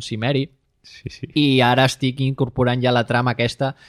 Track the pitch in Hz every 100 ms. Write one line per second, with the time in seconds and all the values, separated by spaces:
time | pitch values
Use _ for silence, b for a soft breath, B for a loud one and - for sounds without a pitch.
0 | - 110 117 139 139 _ _ _ - -
1 | - - - 151 143 131 120 127 131 -
2 | 131 131 131 135 123 127 123 123 123 120
3 | 113 120 127 117 117 - 135 -